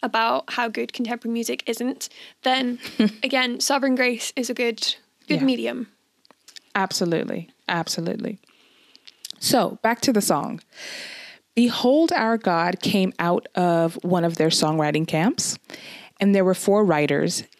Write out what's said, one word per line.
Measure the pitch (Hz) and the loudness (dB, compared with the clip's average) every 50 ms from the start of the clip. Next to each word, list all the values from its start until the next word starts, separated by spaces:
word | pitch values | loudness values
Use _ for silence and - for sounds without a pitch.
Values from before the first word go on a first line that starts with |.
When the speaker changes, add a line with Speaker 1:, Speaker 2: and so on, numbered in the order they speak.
| - | -6
Speaker 1:
about | 240 - 226 226 226 240 262 - - | -2 0 0 2 2 0 -2 -4 -4
how | - - 240 233 | -4 -4 -4 -4
good | 220 240 233 233 - | -4 -6 -6 -6 -6
contemporary | - 247 220 240 240 - 226 233 | -6 -4 -4 -6 -6 -6 -4 -4
music | 233 226 226 247 254 - | -4 -4 -4 -6 -6 -6
isn't, | - 226 - 240 254 - - - - - - - - - _ - | -6 -6 -4 -4 -4 -4 -6 -10 -14 -14 -18 -20 -20 -20 _ -2
then | 254 254 262 262 247 247 240 - - - - | 0 0 2 0 -2 -4 -6 -10 -4 0 2
Speaker 2:
<laughs> | 214 214 220 - - | 2 2 2 -2 -2
Speaker 1:
again, | 269 269 262 254 247 240 - | 0 0 0 0 0 -2 -4
Sovereign | - - 269 277 240 269 254 | -2 0 0 2 2 2 2
Grace | 247 254 247 247 226 - - - | 2 2 0 0 -2 -6 -8 -6
is | - 240 233 | -6 -6 -4
a | 247 | -4
good, | - 247 240 233 - - - - - _ _ _ _ _ - | -2 -2 -2 -2 -2 -4 -6 -6 -6 _ _ _ _ _ -2
good | 294 269 | 0 2
Speaker 2:
Yeah. | 269 | 2
Speaker 1:
medium. | 269 254 233 226 233 240 247 226 - _ _ _ _ _ _ _ _ _ _ _ - - - - _ - | 2 0 0 -2 -4 -4 -6 -8 -12 _ _ _ _ _ _ _ _ _ _ _ -20 -20 -20 -16 _ -2
Speaker 2:
Absolutely. | 202 190 185 - - 185 170 165 160 - - - - 170 - _ _ _ - | 0 0 0 0 -2 -2 0 0 -2 -2 -4 -6 -8 -8 -12 _ _ _ -4
Absolutely. | 185 170 165 - - - 165 175 - - - - 214 - _ _ _ _ _ _ _ _ _ _ - _ _ - - _ - - - _ | -4 -4 -4 -4 -6 -4 -4 -6 -6 -6 -6 -8 -10 -12 _ _ _ _ _ _ _ _ _ _ -20 _ _ -20 -20 _ -16 -16 -12 _
So | - - - 247 185 - - - - | 0 2 2 4 2 2 -2 -2 -2
back | 220 240 226 | 0 0 0
to | - - 240 | 0 2 2
the | 208 196 | 2 2
song. | - 175 143 - - - 165 - _ _ - - - - - - - - - - - - - _ _ _ | 2 0 0 0 -4 -8 -10 -14 _ _ -18 -16 -16 -14 -14 -14 -14 -16 -18 -18 -20 -20 -20 _ _ _
"Behold, | 233 240 240 - - - 247 269 311 330 320 349 | 2 2 2 2 2 2 4 4 4 4 2 2
our | 320 220 226 226 220 | 0 2 2 0 0
God | - 190 170 165 170 175 185 - | 2 2 2 2 2 0 -2 -2
came | - - - 202 185 185 - - | -2 0 2 2 2 0 0 0
out | 170 175 175 - - - - | 0 2 0 0 -2 -4 -2
of | 190 180 175 170 165 165 165 165 - - | 0 2 2 4 4 2 0 -2 -4 -2
one | 175 180 175 165 | 0 2 2 2
of | 170 165 | 0 2
their | - 156 160 | 2 2 2
songwriting | 160 - 175 156 156 160 151 151 147 156 160 | 2 2 2 2 2 2 0 0 0 0 -2
camps, | - - 156 165 233 349 - - - - - _ - - - - - - - - - _ - | 0 0 0 2 0 0 0 -4 -6 -6 -8 _ -18 -20 -20 -18 -20 -20 -20 -20 -20 _ 0
and | 202 202 196 | 2 4 4
there | 196 185 | 4 4
were | 185 185 | 4 2
four | - - 208 196 208 214 | 2 2 4 4 4 4
writers, | 185 160 147 147 147 160 151 160 170 - - - - _ | 4 4 2 2 2 2 0 0 -2 -2 -6 -8 -12 _